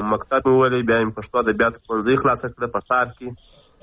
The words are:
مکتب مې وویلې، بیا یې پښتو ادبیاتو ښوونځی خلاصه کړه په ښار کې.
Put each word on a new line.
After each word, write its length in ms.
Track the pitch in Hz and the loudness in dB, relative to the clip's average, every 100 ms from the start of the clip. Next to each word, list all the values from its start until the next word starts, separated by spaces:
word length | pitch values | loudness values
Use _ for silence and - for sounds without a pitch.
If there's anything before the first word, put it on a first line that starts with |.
مکتب 340 | 107 104 - 135 | 0 -2 -2 0
مې 160 | 131 | 4
وویلې، 320 | 131 131 123 117 | 4 4 2 2
بیا 120 | 113 | 2
یې 80 | 110 | 0
پښتو 340 | 107 101 123 | -4 -4 -2
ادبیاتو 400 | 113 104 117 - | 0 2 0 -2
ښوونځی 360 | - 110 107 135 | -6 -4 0 0
خلاصه 320 | 139 120 123 | 2 -2 -4
کړه 200 | - 120 | -8 -6
په 120 | 101 | -6
ښار 280 | - 127 123 | -2 -2 -2
کې. 200 | - 123 123 _ _ _ _ | -6 -14 -14 _ _ _ _